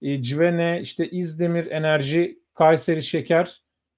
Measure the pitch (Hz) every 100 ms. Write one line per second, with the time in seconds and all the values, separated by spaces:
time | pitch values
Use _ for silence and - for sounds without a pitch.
0 | 139 139 120 147 170 170 170 170 - -
1 | 170 180 170 156 170 170 165 156 156 151
2 | 139 165 180 - _ - 160 160 - 160
3 | - 160 147 165 - - _ _ _